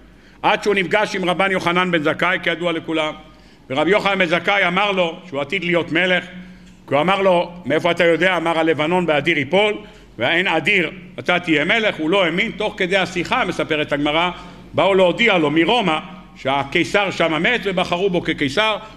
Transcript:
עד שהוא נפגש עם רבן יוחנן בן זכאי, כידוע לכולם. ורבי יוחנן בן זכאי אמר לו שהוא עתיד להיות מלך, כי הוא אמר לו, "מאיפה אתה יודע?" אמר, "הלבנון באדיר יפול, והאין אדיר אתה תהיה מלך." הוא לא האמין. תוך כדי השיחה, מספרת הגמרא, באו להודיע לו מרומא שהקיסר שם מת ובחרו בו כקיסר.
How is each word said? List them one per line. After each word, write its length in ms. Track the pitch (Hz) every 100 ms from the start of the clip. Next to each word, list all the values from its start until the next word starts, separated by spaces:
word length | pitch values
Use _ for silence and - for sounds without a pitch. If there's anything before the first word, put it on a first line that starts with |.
| - - - -
עד 200 | 165 214
שהוא 120 | 208
נפגש 420 | 196 170 208 208 196
עם 140 | 180
רבן 200 | 180 190
יוחנן 400 | 185 170 175 185
בן 120 | 170
זכאי, 360 | 151 143 175 185
כידוע 300 | 180 165 175
לכולם. 420 | 165 - 156 156 147 - - - - -
ורבי 200 | 135 156
יוחנן 280 | 202 196 190
בן 80 | 170
זכאי 400 | 170 175 196 175
אמר 260 | 185 208
לו 240 | 190 170 160 -
שהוא 120 | 135
עתיד 240 | 143 196
להיות 280 | 175 170 156
מלך, 320 | 156 185 180 - - - - - - -
כי 60 |
הוא 60 | 135
אמר 220 | 170 196
לו, 300 | 190 175 175 -
"מאיפה 260 | 123 156 170
אתה 140 | 170
יודע?" 320 | 170 160 185 175
אמר, 220 | 165 165
"הלבנון 480 | 160 143 156 185 165
באדיר 320 | 147 143 151
יפול, 360 | 135 190 208 208 - - - -
והאין 280 | 127 165 190
אדיר 440 | 160 147 202 151 - - -
אתה 200 | 123 180
תהיה 260 | 170 147
מלך." 300 | 156 226 214 156
הוא 120 | 156
לא 140 | 196
האמין. 260 | 170 180 220
תוך 240 | 185 208 -
כדי 200 | 185 196
השיחה, 480 | 180 180 151 247
מספרת 480 | 196 160 147 151 147
הגמרא, 380 | 143 147 156 180 - - - -
באו 220 | - 185
להודיע 440 | 190 180 185 240 185
לו 120 | 147
מרומא 480 | 160 170 240 190 156 - - - -
שהקיסר 760 | 131 139 135 175 165 208 196
שם 320 | - 165 156
מת 180 | 208 240
ובחרו 460 | 190 185 175 175 196
בו 120 | 175
כקיסר. 540 | 160 151 143 147 220 202 -